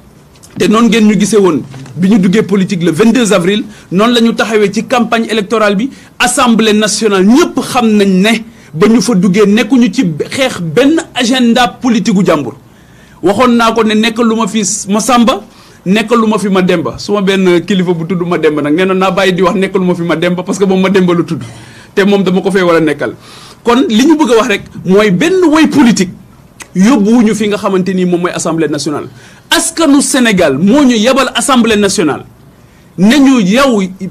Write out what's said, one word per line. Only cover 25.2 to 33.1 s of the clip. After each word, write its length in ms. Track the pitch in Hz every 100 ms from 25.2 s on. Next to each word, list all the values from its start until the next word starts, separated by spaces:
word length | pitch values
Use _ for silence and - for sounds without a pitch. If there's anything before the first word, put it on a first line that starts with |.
| 330 381 339
way 160 | 311 294
politique 420 | 277 240 190 180 - - - - - -
yóbbuwuñu 600 | 180 202 254 202 240 220
fi 140 | 214 214
nga 80 | 202
xamante 320 | 208 185 185
ni 100 | 185
moom 160 | 180 170
mooy 100 | -
Assemblée 360 | - 175 160 151
nationale. 380 | 151 156 139 - - - - _
Askanu 500 | 320 - - 320 277
Sénégal 540 | - 269 233 185 160 135
moo 240 | 196 277
ñu 120 | 269 226
yebal 340 | 226 269 247
Assemblée 420 | 233 254 247 226 208
nationale 480 | 202 202 156 113 - - - - _ _ _ -
ne 180 | 202